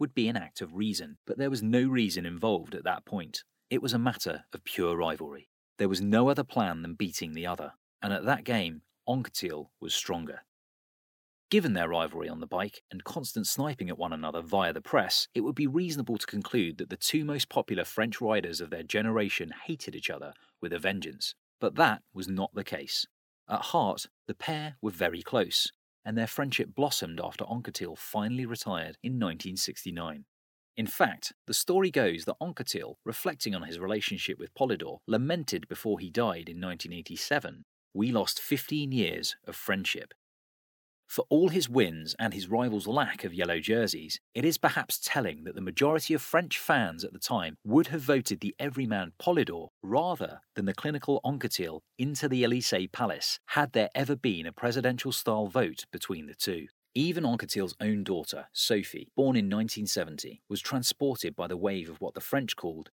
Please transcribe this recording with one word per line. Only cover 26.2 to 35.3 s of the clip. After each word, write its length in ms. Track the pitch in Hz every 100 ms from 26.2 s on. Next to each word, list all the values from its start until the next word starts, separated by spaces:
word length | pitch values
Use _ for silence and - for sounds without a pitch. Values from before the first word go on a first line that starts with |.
| 113
friendship 480 | - 143 - -
blossomed 460 | - 143 - 87 82
after 220 | 87 -
Anquetil 520 | - 117 117 - 87 78
finally 480 | - 107 104 127
retired 520 | 123 117 - 87 80 -
in 120 | 120 127
nineteen 400 | 95 82 92 92
sixty-nine. 680 | - - 92 85 82 76 - _ _ _ _ -
In 120 | 107
fact, 440 | - 143 - - - -
the 80 |
story 380 | 113 - 185 190
goes 320 | 143 104 82
that 160 | - -
Anquetil, 540 | 175 151 - 90 - -
reflecting 500 | - 113 190 156 113
on 80 | 95
his 160 | 78 85
relationship 600 | 95 107 - 95 - -
with 120 | -
Polidor, 440 | - 131 98 82 - -
lamented 600 | 110 135